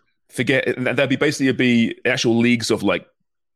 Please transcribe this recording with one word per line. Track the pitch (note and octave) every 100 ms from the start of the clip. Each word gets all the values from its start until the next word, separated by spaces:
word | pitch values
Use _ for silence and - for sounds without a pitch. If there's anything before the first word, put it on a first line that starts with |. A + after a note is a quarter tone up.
| _ _ _
Forget | - B2+ C3 -
it, | B2
that, | B2 B2+
that'd | C3
be | C3
basically, | D3+ C#3+ C3+
it'd | B2+
be | B2+ A#2 A2+ -
actual | - B2 A#2+ A#2
leagues | A#2+ A#2 A2
of, | -
like, | - F2 - _ _ _ _